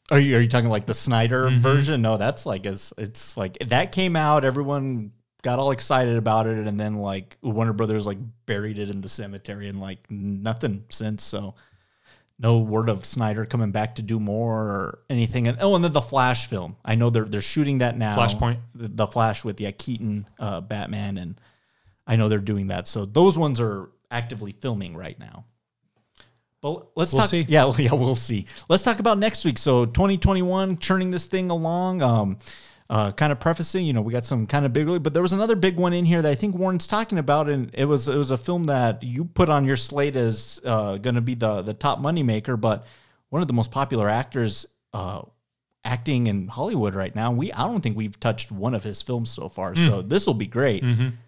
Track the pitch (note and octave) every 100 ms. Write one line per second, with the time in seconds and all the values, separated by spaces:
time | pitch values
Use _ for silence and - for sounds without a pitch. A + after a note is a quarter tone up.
0 | - C#3+ C#3 A#2+ A#2+ B2 A#2 G#2 A2 G#2+
1 | - A#2 A2+ B2+ C3 B2 C3 C#3 C#3+ C#3+
2 | A2+ G#2+ A2+ A#2+ - F#2+ G2 G2 - -
3 | G#2 - - - F#2+ - C3+ B2+ F#3 F#3+
4 | F#3 E3 D3+ D3+ C3 C3 C#3 C#3+ C3+ A#2+
5 | G#2 - _ _ B2+ B2 C#3 C3 - C3
6 | B2 A#2 A2 A2 A2 A2 G#2+ G#2 G#2+ G#2+
7 | G2+ G2 F#2 - B2+ G#2+ A2+ G#2 A2 G#2+
8 | G#2 G2 A#2 - - G2+ G#2+ G#2 G2+ G2
9 | F#2+ - G2+ G2 - G2+ G2+ G2 F#2+ F#2
10 | - G2+ G2+ G2 A2 A#2 B2+ G2 - -
11 | A2 G#2 - G#2 G2+ - _ _ _ _
12 | _ _ _ - A#2 A#2 A2 G#2+ A2+ G2
13 | - B2+ A2 G#2+ G#2+ A#2+ G#2+ G#2+ A2 A#2+
14 | G#2+ A2+ G#2 G#2+ A#2 A2 G#2+ G2 F#2+ -
15 | - B2 A#2 B2 A#2 A#2+ G3 F#3 E3+ D3
16 | A#2+ C#3 B2+ A#2+ - G2 F2 - - A2
17 | A#2+ A#2 A2 G2+ - D#3 C#3+ C3+ B2 A#2
18 | A2 G#2 A#2 G#2 A#2+ A#2+ - A#2 A2 A2+
19 | G#2+ A#2+ A2+ G2+ A2+ G2 G2+ - - A2+
20 | A2 G#2 G2 - G#2 F2+ F#2+ G#2 - G2+
21 | G2+ F#2+ F2 - _ _ _ _ _ _
22 | - A2+ G#2+ G#2+ G2+ G2+ F#2+ F#2 F2 A2
23 | G2 B2+ F#3+ D#3+ D3+ A#2+ A2+ G2 - _
24 | - A#2+ A#2 G#2+ G#2 G2 C3 G#2+ F#2 E2
25 | F#2 - A1 - - _ _ _ _ _
26 | _ _ _ _ _ _ C#3+ E3+ - -
27 | E3+ - G#3 F3 D3 D3+ C3+ A#2+ B2 B2+
28 | B2+ A#2+ - G#2+ - - - F#3 A#3+ A3
29 | A3+ G3+ A3 - E3+ A2+ D3 B2+ A#2 A#2+
30 | G3 F#3+ F#3+ F#3+ F3+ F#3 F#3+ F3 - F#3
31 | F#3 F3+ - F#3+ F3+ E3+ D#3+ F3 F#3 F#3
32 | C3 A2+ G2+ F#2+ - - - - - A2
33 | G#2 G2 D3+ C3+ E3 E3 E3 F#3+ E3 A#2+
34 | A2 A#2+ A#2 B2 G#2+ C#3+ C#3+ B2+ D#3 F3
35 | D3+ D#3+ F3+ F#3+ A3+ G#3+ F#3+ F3 F3+ F3
36 | E3+ E3+ D3+ C#3 G#3 F3+ F#3 F3+ - G#3
37 | A3 F#3 C#3 D3 D3 C#3 A#2+ B2+ C#3+ C#3+
38 | C3 C#3 C3+ C3 - F3 D#3+ C3+ A#2+ A2+
39 | B2 B2 E3+ - E3+ D3 C3+ C3 - C#3+
40 | D3 C3+ A#2 A2 - - B2 A2 G#2 G2
41 | A#2+ A#2+ A#2 A#2+ A2 G#2 G2+ G#2 D3 -
42 | C#3+ E3+ B2+ G#2+ C3 A#2+ A2+ G#2 - -
43 | _ _ - D3 D#3+ A#2+ A2+ C3+ C3+ A#2+
44 | G#2 A2+ A#2+ C3 A2+ G2 - _ _ G#2
45 | F#2 G2+ - _ _ _ _ _ A2+ B2
46 | A#2+ C3 A#2 G2+ F#2 A#2+ F#3 F#3 G#2 F#2+
47 | F#2+ G#2 A#2 A#2+ F3 - E3+ A3+ B2+ G#2+
48 | G#2+ - A#2 A2 - G2 A2+ A2+ G#2+ G2
49 | - B2 A#2 - - - G2+ E3+ E3 G2+
50 | G2 F3+ F#3 A2+ G2+ A#2 D3 F#3+ B2+ A#2
51 | B2+ A#2